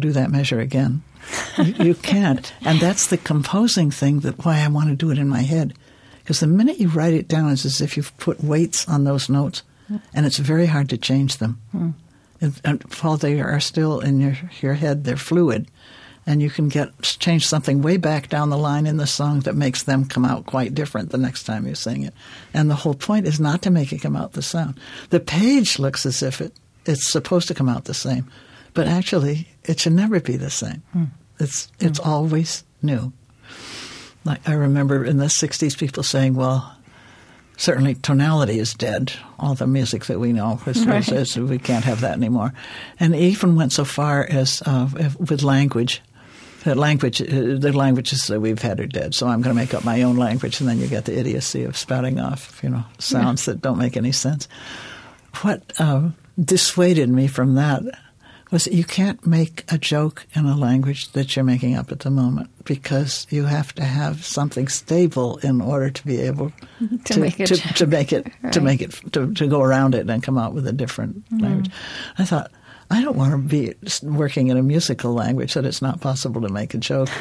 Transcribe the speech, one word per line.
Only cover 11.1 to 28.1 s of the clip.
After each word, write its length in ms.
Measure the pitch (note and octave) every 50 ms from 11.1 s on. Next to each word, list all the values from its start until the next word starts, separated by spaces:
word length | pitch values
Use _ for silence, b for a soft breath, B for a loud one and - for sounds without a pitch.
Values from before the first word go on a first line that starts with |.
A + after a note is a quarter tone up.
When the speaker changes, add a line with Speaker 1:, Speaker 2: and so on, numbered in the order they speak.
| C3+ C3+ C#3 C3+ C3+ -
Speaker 1:
them. 220 | A2+ A2 A#2 A2+ - -
Speaker 2:
Hmm. 180 | - F3+ E3+ E3 D#3 - - _ b b b b b b
Speaker 1:
And, 180 | E3 D3 C3+ - -
and 200 | - D3 - - - - -
while 160 | - E3 D#3 D3
they 220 | D#3+ C#3+ C#3+ D3
are 180 | C3+ B2 D3 D3
still 400 | C3+ - - E3 D#3 D#3 D#3 B2+
in 200 | - C#3 C#3 C3+
your, 160 | C3+ C#3 C3+ C3 E3+ F3+ - -
your 120 | - C3+ C#3
head, 280 | D3 D#3+ D3 C#3 D3 C#3+
they're 140 | D#3+ - C#3
fluid. 500 | - - E3 F3 F3 D3 A2+ G#2+ - - B B B B B B B B B B B
And 160 | B D3 D3
you 80 | D3 D3
can 200 | C#3 - D#3 D3
get, 200 | C3+ D3 C#3+ - - -
change 440 | - - - - - E3+ E3 D#3+ - -
something 340 | - D3+ - - C#3 C#3+
way 160 | C#3 D#3 F3+ F#3+
back 320 | E3 D#3 D#3 D3 C#3+ -
down 200 | - D3 D3 D3
the 60 | C#3+ C#3+
line 280 | D3+ D3 C#3+ D3 D3+
in 120 | D3+ D3+ D#3
the 100 | D3 C#3+
song 320 | - - C#3+ D3 D3 C#3+
that 140 | C#3 - -
makes 280 | C#3+ C#3+ C3 C3 - -
them 220 | - C3+ C3+ C3+
come 180 | C3+ - B2+ B2+
out 200 | B2+ C3+ - -
quite 300 | - - C3 B2+ G#2+ C#3
different 340 | C#3+ D3+ C#3+ - - - -
the 80 | - B2+
next 260 | C3 B2+ B2+ - -
time 220 | - A2 G#2+ - C3
you 60 | D3
sing 280 | - - A2+ A#2+ C#3 C#3
it. 100 | C3+ - B B B B B B B B
And 160 | D#3 D#3 D3+
the 60 | D3
whole 180 | C#3+ - D#3+ C#3+
point 320 | C#3 - - G#3 G#3+ F#3+ D#3
is 120 | D3+ D3+
not 220 | D#3 D3 D3 F3+ -
to 80 | F#3+
make 200 | F3+ E3 C#3+ C3+
it 100 | D#3 C#3+
come 140 | - D3 C#3+
out 180 | D3 D3 - -
the 80 | D3 C#3
same. 320 | - - E3+ D#3+ D3+ C3+ - B B B B B B
The 100 | - E3+
page 600 | C3 - D3+ E3+ G3+ B3 C#4 C#4 A3 - - -
looks 260 | C#3 C3+ C3 - -
as 160 | C3+ B2+ -
if 180 | C#3 C3 C3+ -
it, 140 | D#3 - - _ _ _ _ _ -
it's 260 | - D3+ C3+ - -
supposed 360 | - D#3+ - - F#3 F3 E3+ -
to 60 | E3+
come 120 | - C#3 B2+
out 180 | B2 B2+ -
the 80 | - -
same. 340 | - - C3+